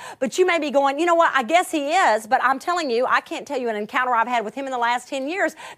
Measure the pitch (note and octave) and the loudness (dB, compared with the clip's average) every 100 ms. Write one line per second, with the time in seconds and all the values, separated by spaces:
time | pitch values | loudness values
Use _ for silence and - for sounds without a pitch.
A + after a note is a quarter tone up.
0 | - - C4 - F#4 E4+ D4 B3+ C#4 C#4 | -18 -6 -4 2 2 2 0 2 2 2
1 | F4 E4+ E4 C4+ A3 E4 F4+ D#4+ C#4 F4 | 2 4 4 2 2 2 2 -2 0 2
2 | E4 A3 A3 A#3+ B3 C4+ - F4 D4+ A#3 | 4 2 2 2 2 0 -2 -2 0 0
3 | B3 A#3+ - E4+ - C#4 A#3+ G#3+ G#3 - | 2 0 -2 -8 -6 -4 -4 -4 -4 -2
4 | B3+ A#3 A3+ B3 G#3+ B3+ C4+ B3+ A#3 B3 | 0 2 2 0 -2 -6 -6 -2 -2 -2
5 | - C4+ C4+ F#4 D#4+ - - | -4 -6 -4 -2 -2 -4 -12